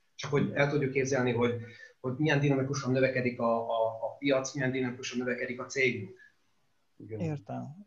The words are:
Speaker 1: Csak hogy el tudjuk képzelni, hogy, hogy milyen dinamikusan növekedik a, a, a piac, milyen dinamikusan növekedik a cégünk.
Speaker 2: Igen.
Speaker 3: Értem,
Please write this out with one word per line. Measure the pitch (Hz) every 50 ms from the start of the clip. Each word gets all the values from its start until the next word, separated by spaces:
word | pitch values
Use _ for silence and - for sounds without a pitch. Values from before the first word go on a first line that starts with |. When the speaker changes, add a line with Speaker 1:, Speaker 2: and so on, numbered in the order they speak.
| _ _ _
Speaker 1:
Csak | - - 147
hogy | 143 139 - - -
el | 143 143 143
tudjuk | 156 143 135 131 131
képzelni, | 139 131 131 139 131 123 123 117
hogy, | 117 120 120 117 110 - - - - - - - _
hogy | - 127 127
milyen | 131 151 156 147 139
dinamikusan | 143 147 139 131 131 131 139 - - 123 127
növekedik | 131 131 131 127 131 123 123 117 117
a, | 117 117 113 117
a, | 117 - 117 113 113
a | 113 110 - - 110 - -
piac, | 143 139 135 131 135 - -
milyen | 143 131 127 127
dinamikusan | 135 131 123 120 - 127 - 120 123
növekedik | 127 123 120 - 131 120 120 123
a | 127
cégünk. | - - 139 131 127 110 107 101 90 - - - - _ _ _ _ _ _ _ _ _ _ _ _ _
Speaker 2:
Igen. | - - 104 110 107
Speaker 3:
Értem, | 175 160 151 143 - - 127 123 123 123 151 190 208